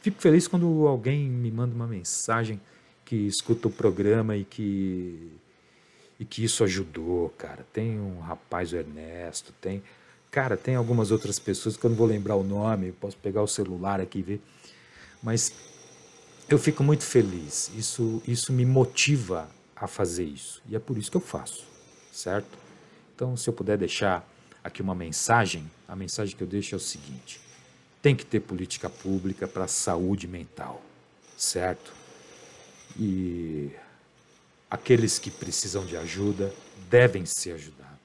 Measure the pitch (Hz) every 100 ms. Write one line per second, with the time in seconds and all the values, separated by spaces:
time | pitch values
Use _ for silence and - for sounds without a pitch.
0 | - 196 185 160 175 180 170 156 151 131
1 | 110 143 139 123 120 113 123 117 117 104
2 | 87 - - 113 110 104 - - _ _
3 | - 113 104 98 - 117 113 - 110 92
4 | 101 113 110 104 98 - 104 98 95 92
5 | 90 82 82 78 _ _ _ _ _ _
6 | - _ 120 - 113 - 104 92 85 78
7 | 82 90 82 - - 67 - - 113 110
8 | 101 90 82 82 _ 85 87 85 76 76
9 | 80 85 87 82 - - - 98 - -
10 | - - _ - 131 - - 127 113 120
11 | 104 110 101 98 - 95 - 104 120 113
12 | 113 107 101 104 98 101 107 107 92 92
13 | 101 - 104 98 104 - 95 90 95 98
14 | 92 95 90 101 - - - - - -
15 | - - 113 113 - - - - - -
16 | - - - - - 147 - 151 139 151
17 | - 127 104 90 73 - - 110 113 -
18 | 113 113 - 120 - 127 123 131 123 -
19 | - 143 101 87 78 - _ - 95 -
20 | 95 87 85 69 - - - 107 - 120
21 | 104 185 - - - - - - - -
22 | - - - 98 107 - - - - -
23 | - - 127 123 - - 95 104 87 -
24 | 104 90 - - - - - - 95 90
25 | 82 82 - 117 101 85 78 - - 90
26 | 92 - 104 - 90 98 98 95 - -
27 | 71 65 - - - - - _ _ _
28 | 143 131 - 110 - 92 90 - 90 -
29 | 95 95 92 92 92 - 92 - - 85
30 | 92 98 87 87 85 - - - - -
31 | _ _ _ - - 92 92 90 - -
32 | - - - - - - - - - -
33 | 107 95 92 87 82 78 71 - - -
34 | _ _ _ _ _ _ _ - - 120
35 | 110 - - - - - 95 95 90 85
36 | 82 90 101 95 98 - - - 90 117
37 | 123 98 85 - 90 82 73 - - -